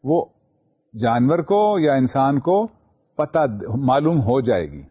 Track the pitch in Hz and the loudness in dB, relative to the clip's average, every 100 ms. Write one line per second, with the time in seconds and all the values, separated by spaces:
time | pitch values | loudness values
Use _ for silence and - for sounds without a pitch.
0 | 131 165 - _ _ _ _ _ _ 113 | 0 -2 -2 _ _ _ _ _ _ -4
1 | 117 117 123 170 160 202 214 202 151 135 | -2 2 2 0 0 0 2 2 2 2
2 | 127 139 135 143 165 190 220 _ _ _ | 0 0 0 0 0 0 0 _ _ _
3 | _ - 151 165 143 104 110 110 131 135 | _ -6 -2 0 0 -2 -6 -2 2 2
4 | 151 165 110 135 120 101 78 71 65 | 2 0 2 0 0 -2 -2 -10 -20